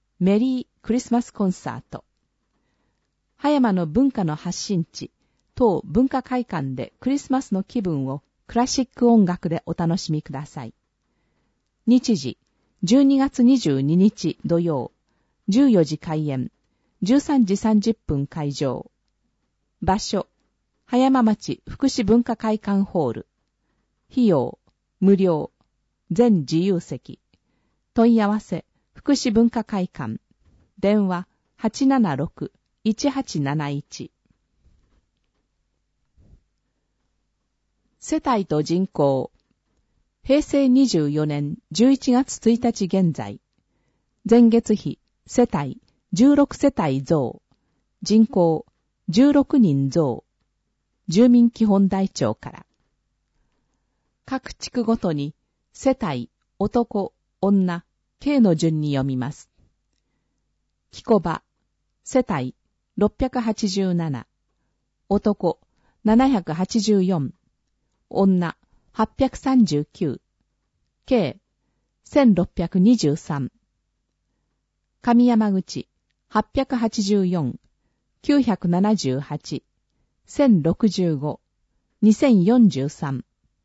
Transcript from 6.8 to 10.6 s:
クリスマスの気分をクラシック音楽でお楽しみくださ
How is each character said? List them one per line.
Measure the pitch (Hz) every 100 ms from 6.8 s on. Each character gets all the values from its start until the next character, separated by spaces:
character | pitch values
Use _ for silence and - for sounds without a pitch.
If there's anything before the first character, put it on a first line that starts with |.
| 123 _
ク | -
リ | 277
ス | -
マ | 262
ス | -
の | 190
気 | 196 247
分 | 185 151 131
を | 143 _ _ -
ク | 233
ラ | 254
シ | -
ッ | 247
ク | - 240
音 | 233 185
楽 | 175 170
で | 160 -
お |
楽 | 165 165 170
し | -
み | 151
く | -
だ | 135 151
さ | -